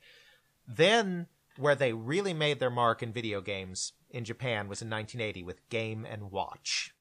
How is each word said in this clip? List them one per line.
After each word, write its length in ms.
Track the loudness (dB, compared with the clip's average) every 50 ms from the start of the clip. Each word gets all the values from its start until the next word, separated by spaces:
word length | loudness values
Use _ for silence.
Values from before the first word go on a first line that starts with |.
| _ -20 -20 -20 -20 -20 _ _ _ _ _ _ _
Then, 600 | -6 2 4 6 8 8 6 4 4 0 -4 -6 -8 _ _ _ _ _ 0
where 160 | 4 4 4
they 180 | 6 4 2 2
really 400 | 0 -2 -2 0 0 0 0 0
made 280 | 2 2 2 2 2
their 100 | 0 0
mark 320 | 2 4 4 4 4 2 0
in 100 | -4 -4
video 280 | -4 -4 -2 -2 -4
games 520 | -2 -4 -4 -4 -6 -8 -8 -8 -8 -8 -10 _ _ _
in 160 | -10 -8 -8
Japan 440 | -6 -6 -4 -4 -2 -2 -2 -2 -4
was 120 | -6 -8
in 80 | -6 -6
nineteen 320 | -4 -6 -6 -6 -6 -4
eighty 220 | -4 -4 -4 -6 -8
with 260 | -10 -10 -12 _ _
Game 380 | -4 -4 -2 -4 -4 -6 -8 -8
and 220 | -10 -10 -10 -6
Watch. 640 | -4 -4 -4 -4 -6 -10 -6 -4 -4 -4 -4 -6 -10 _